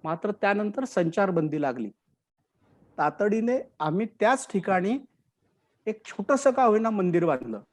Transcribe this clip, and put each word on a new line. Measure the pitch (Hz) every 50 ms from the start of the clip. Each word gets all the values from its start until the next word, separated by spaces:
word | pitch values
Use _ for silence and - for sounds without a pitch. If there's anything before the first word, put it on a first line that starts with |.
| -
मात्र | 160 160 170 - 208
त्यानंतर | 208 - - 196 202 202 214 208 208 - 262
संचारबंदी | 240 - 190 175 165 160 - 202 190 180 170 160 156 143 156
लागली. | 143 135 120 123 113 101 - _ _ _ _ _ _ _ _ _ _ _ _ _ _ _ _ _ _ _ _ -
तातडीने | 151 151 147 - 202 208 208 226 226 233 247 262 - - _ _
आम्ही | 147 156 151 190 226 220 _ _
त्याच | 208 214 262 262 - -
ठिकाणी | - 196 170 - 190 185 180 196 240 277 - _ _ _ _ _ _ _ _ _ _ _ _ _ _ _ _
एक | 214 214 214 _
छोटंसं | - - - 202 - 285 269 - 277
का | 247 262 262
होईना | 233 208 220 226 226
मंदिर | 220 202 185 180 170 175 170
बांधलं | 165 143 127 127 117 110 104 - _